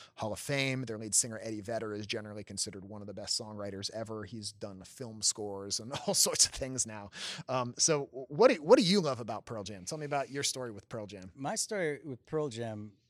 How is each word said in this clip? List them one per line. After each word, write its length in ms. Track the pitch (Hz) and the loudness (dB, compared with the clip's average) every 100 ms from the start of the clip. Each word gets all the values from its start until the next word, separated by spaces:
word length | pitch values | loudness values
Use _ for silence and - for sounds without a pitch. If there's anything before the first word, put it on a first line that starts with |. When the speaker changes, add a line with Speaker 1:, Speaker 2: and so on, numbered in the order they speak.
| - - | -20 -4
Speaker 1:
Hall 160 | 110 | -2
of 80 | 101 | -2
Fame. 440 | - 139 135 131 | 0 2 2 2
Their 140 | 120 110 | -2 -4
lead 160 | 110 101 | 2 2
singer, 240 | 123 110 | 2 -4
Eddie 180 | 107 107 | -6 -6
Vedder, 320 | 101 113 110 104 | -2 -2 -2 -4
is 100 | 104 | -4
generally 380 | 110 107 107 | -6 -6 -10
considered 420 | 101 101 - 98 98 | -10 -4 -4 -6 -12
one 160 | 104 | -12
of 60 | 101 | -10
the 60 | |
best 280 | 98 101 - | -10 -4 -4
songwriters 480 | 110 107 101 98 98 | -4 -6 -6 -4 -6
ever. 340 | 110 110 110 | -6 -6 -6
He's 280 | 98 113 101 | -8 -8 -10
done 300 | 104 107 95 92 | -10 -12 -12 -16
film 360 | - 123 110 | -12 -12 -2
scores 560 | 107 - 104 98 101 - | -2 0 -4 -4 -4 -6
and 120 | 113 | -4
<laughs> 140 | - - | -4 0
all 60 | |
sorts 320 | 190 190 160 - | 4 4 6 4
of 60 | |
things 320 | - 131 131 113 | 4 -6 -2 -4
now. 240 | 107 101 - - - - | -4 -10 -10 -8 -8 -2
Um, 240 | 131 123 120 | -2 -2 2
so 260 | - 151 139 | 4 4 0
w-, 140 | - - | -8 -8
what 220 | 147 247 | 8 8
do, 100 | 202 | 8
what 160 | 151 262 | 8 8
do 80 | 180 | 10
you 160 | 202 | 6
love 180 | 151 120 | 4 0
about 260 | 113 107 - | -2 -6 -4
Pearl 180 | 113 | -6
Jam? 200 | 98 101 | -6 -8
Tell 140 | 90 156 | -8 -8
me 80 | 147 | -2
about 240 | 143 131 | -2 0
your 140 | 139 | 0
story 260 | 135 135 123 | -2 -2 -6
with 160 | 101 - | -8 -8
Pearl 200 | 117 101 | -8 -8
Jam. 240 | 98 92 131 | -10 -14 -6
Speaker 2:
My 200 | 139 214 | -4 -2
story 440 | - 208 165 143 160 | -2 0 0 -2 -6
with 180 | 123 - | -10 -4
Pearl 200 | 156 151 | -2 -2
Jam. 420 | 110 117 107 104 - | -2 -4 -6 -10 -14